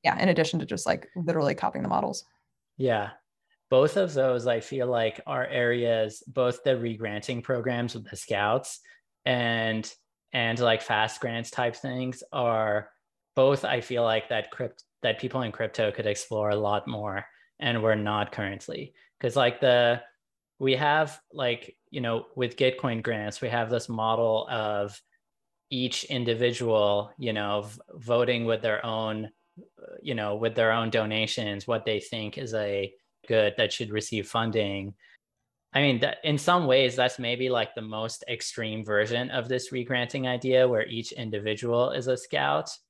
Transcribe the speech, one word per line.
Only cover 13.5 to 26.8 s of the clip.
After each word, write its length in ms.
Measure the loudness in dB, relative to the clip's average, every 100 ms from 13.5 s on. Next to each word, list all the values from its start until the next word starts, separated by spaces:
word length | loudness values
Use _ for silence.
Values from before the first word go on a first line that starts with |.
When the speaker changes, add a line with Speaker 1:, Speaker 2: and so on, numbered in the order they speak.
| 4
Speaker 2:
I 160 | 0 -2
feel 220 | -2 0
like, 240 | 2 2 0
that 200 | -4 -4
crypt-, 360 | -8 -8 -10 -20 _
that 160 | -2 -2
people 240 | -2 -4
in 80 | -4
crypto 400 | -4 -4 0 0
could 160 | 0 -2
explore 420 | -2 -4 -2 0
a 60 | 2
lot 320 | 2 0 -2
more, 400 | -6 -6 -6 -10 _ _ _
and 240 | -2 2
we're 100 | 2
not 380 | 2 2 0 -2
currently. 640 | -4 -6 -8 -10 -10 -12 _ _ _
'Cause, 140 | -2 4
like, 260 | 2 4
the, 400 | 6 6 6 2 -4 _ _ _ _ _
we 180 | 0 2
have, 460 | 2 2 0 -4 _
like, 460 | -4 -2 -4 -8 -20 _
you 100 | -6
know, 240 | -2 -2 -4 -4
with 220 | -4 2
Gitcoin 460 | 0 2 -2 -2
grants, 360 | -2 -4 -4 -6
we 100 | -4
have 200 | -2 0
this 180 | -2 -2
model 600 | -2 0 2 2 2 0
of 500 | -2 -2 -2 -4 -8 _ _ _ _ _ _ _
each 360 | -4 -2 -4 -4
individual, 1080 | -2 0 2 2 0 2 4